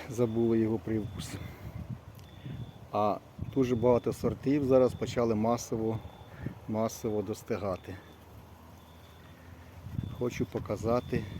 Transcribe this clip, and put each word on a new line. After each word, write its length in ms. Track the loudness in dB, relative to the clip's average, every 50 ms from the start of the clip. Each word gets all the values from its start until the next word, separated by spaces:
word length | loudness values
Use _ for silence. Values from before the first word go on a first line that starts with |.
| -6 -4
забули 500 | 0 2 2 4 4 4 4 6 6 6
його 200 | 4 4 2 0
привкус. 560 | 0 0 0 0 0 -2 -6 -8 -8 -8 -8 -8 -8 -10 -12 -12 -12 -10 -10 -10 -8 -8 -10 -12 -12 -14 -18 -18 -18 -18 -16 -14 -12 -10 -10 -10 -10 -12 -14 -16 -10 -4
А 260 | 0 2 2 2 2 -2 -6 -12 -12 -12 -10 -2 2
дуже 220 | 2 2 4 4
багато 380 | 4 6 6 6 6 4 2 -2
сортів 520 | 0 0 -2 -2 0 2 2 2 4 6
зараз 280 | 6 8 8 8 6 4
почали 420 | 0 -4 -2 0 2 2 2 2
масово, 640 | 2 4 2 2 0 0 -4 -4 -2 0 0 -2 -2 -6 -10 -16 -18 -18 -18 -12 -8 -8 -8 -8 -10 -8 -4
масово 540 | -2 0 0 -2 -2 -4 -4 -2 0 0
достигати. 760 | -2 -2 -4 -6 -4 -4 -4 -2 -2 -2 -4 -4 -6 -10 -12 -12 -14 -18 -20 -20 -20 -20 -20 -20 -18 -20 -20 -20 -20 -20 -20 -20 -20 -20 -20 -20 -20 -20 -20 -20 -20 -20 -20 -20 -20 -18 -18 -18 -18 -18 -18 -16 -14 -10 -8 -6 -6 -6 -4 -4
Хочу 280 | -2 -2 -2 -2 -4
показати 800 | -2 -4 -4 -4 -4 -4 -2 0 2 2 2 0 0 -2 -2 -2 -4 -8 -8